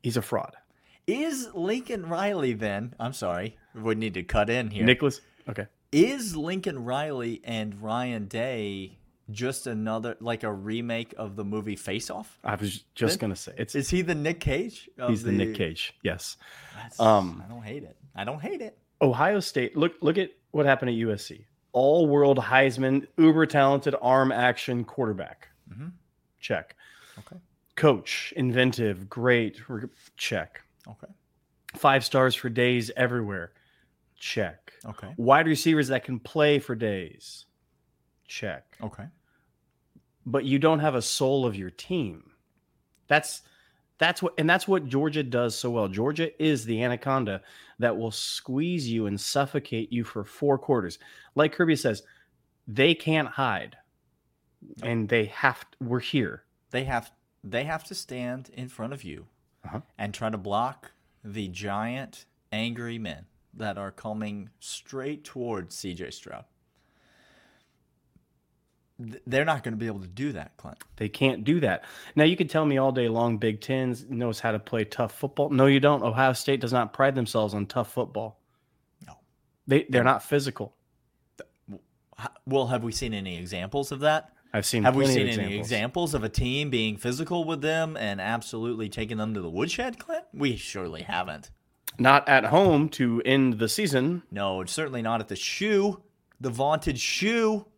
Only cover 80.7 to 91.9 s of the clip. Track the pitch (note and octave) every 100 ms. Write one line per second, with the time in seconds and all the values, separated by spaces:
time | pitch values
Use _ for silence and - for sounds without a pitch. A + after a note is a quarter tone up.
80.7 | _ _ _ _ _ _ _ - _ -
81.7 | G2 _ _ _ - A2 - - C3+ A#2+
82.7 | B2 A#2 A2 B2 G#2+ F#2+ F2 F2 F#2 F#2+
83.7 | C#3+ C#3 C#3 D3 D#3 - _ _ G#2+ G2
84.7 | A#2+ A2 C3 C3+ B2+ A2 A2+ G2+ G2+ A2
85.7 | A2+ A#2 F3 E3+ C#3+ A2 - B2+ C3+ D3
86.7 | B2 A2 G#2+ A#2+ B2+ D#3+ F3+ D#3+ D#3+ D3
87.7 | D#3+ D#3+ D#3 G#2+ G2+ G2 A#2 - A2+ A#2
88.7 | A2+ G#2+ G#2+ G#2+ A2 A2 G#2+ E2+ F2 E3
89.7 | - B3 A#3 - E4 F4 - C#3 A2+ -
90.7 | G2+ F2 D#2+ F2 E2+ F#2 D2+ - - _
91.7 | _ -